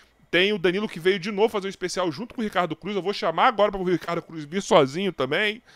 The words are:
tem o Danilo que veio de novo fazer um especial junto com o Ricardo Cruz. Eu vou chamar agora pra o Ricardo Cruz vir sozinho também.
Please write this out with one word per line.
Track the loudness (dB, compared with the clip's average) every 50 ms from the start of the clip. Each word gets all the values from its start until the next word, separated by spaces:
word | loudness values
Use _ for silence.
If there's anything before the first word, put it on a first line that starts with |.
| _ _ _ _ _ _ 2
tem | 2 4 2
o | 2 2
Danilo | 2 0 2 0 -2 -4
que | -4 -2
veio | 0 0 0
de | 0 -2 -4
novo | 0 2 2 2
fazer | 2 -2 -6 -6
um |
especial | -6 -8 -8 -6 -4 -2 -2 -2
junto | -4 -6 -8 -10 -6
com | -6
o | -6
Ricardo | -2 0 0 0 0 -4
Cruz. | -6 -8 -6 -6
Eu | -4
vou | -4 -4
chamar | -4 -2 -2 -2 0 2 2
agora | 2 4 4 2 2
pra | 0 -2
o | -2
Ricardo | 0 -2 -2 -2 -4 -6 -6
Cruz | -6 -8 -12 -14 -10
vir | -8 -6 -6
sozinho | 2 4 6 6 6 4 2 -2 -2 -2
também. | -2 -2 -2 0 0 0 0 0 -2 -6 -12 _ -20